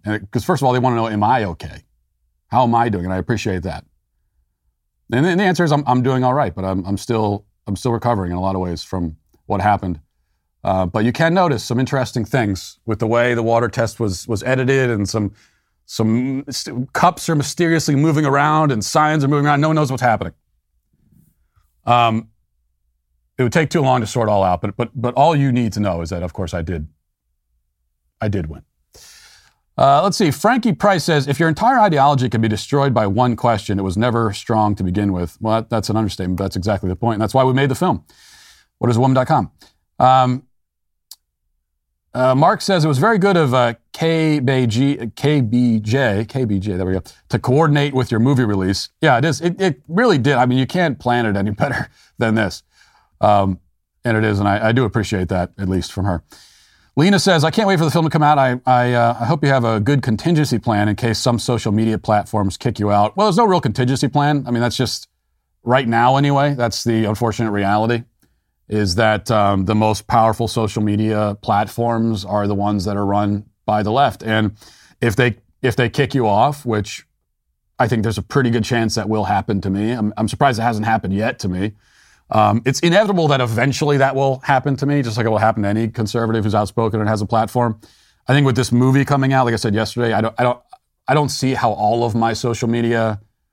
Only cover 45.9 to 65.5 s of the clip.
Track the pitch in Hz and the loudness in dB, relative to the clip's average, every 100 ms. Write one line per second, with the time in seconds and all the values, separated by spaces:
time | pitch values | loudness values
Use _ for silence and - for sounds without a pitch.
45.9 | 127 123 98 110 135 117 98 101 90 92 | 0 2 0 -2 -4 -2 -2 -2 -4 -2
46.9 | 92 - - _ 117 - 135 160 147 143 | -2 -6 -18 _ -4 0 2 4 2 0
47.9 | 131 120 110 123 131 113 101 95 98 - | -2 -2 0 2 2 2 0 0 -2 -6
48.9 | _ 160 120 160 147 170 175 190 143 - | _ 2 4 2 -2 -4 0 -2 -2 -4
49.9 | 170 247 151 120 127 123 127 131 180 170 | 0 2 4 2 2 2 2 0 0 -2
50.9 | 131 123 120 113 101 101 107 - 123 - | -2 -2 0 0 0 -2 -2 -2 -4 -8
51.9 | _ _ - 117 110 101 - - _ _ | _ _ -4 0 0 -2 -4 -16 _ _
52.9 | _ _ _ 104 101 98 90 _ _ _ | _ _ _ 2 4 2 -2 _ _ _
53.9 | _ 123 110 110 101 101 101 110 117 110 | _ -2 0 0 0 0 0 2 2 0
54.9 | 117 101 98 90 92 87 - 95 92 - | -2 -2 -2 -2 -2 -4 -6 -4 -4 -4
55.9 | - 101 87 - - - _ _ _ _ | -4 -4 -4 -6 -20 -20 _ _ _ _
56.9 | - 175 202 - 170 156 180 202 185 160 | 0 2 2 2 2 2 0 0 2 2
57.9 | 170 160 156 151 147 131 123 127 123 123 | 0 0 2 4 4 2 0 2 2 2
58.9 | 120 117 120 117 160 143 135 117 110 104 | 2 2 0 -2 0 2 2 2 0 2
59.9 | 143 127 107 165 160 147 117 123 104 104 | 0 0 -2 0 0 0 -2 0 0 0
60.9 | 98 117 107 131 117 - 117 113 104 113 | 0 -2 -2 0 0 -2 -2 0 0 0
61.9 | 110 - 104 101 110 98 - 123 101 104 | -2 0 0 0 -2 -4 -2 -6 -2 0
62.9 | 104 107 190 214 180 226 180 120 - 123 | 2 2 2 0 2 2 2 0 -2 0
63.9 | 135 139 147 143 147 135 117 120 - 120 | 0 0 0 0 0 -2 -2 -2 -2 -4
64.9 | - - _ _ _ _ | -6 -14 _ _ _ _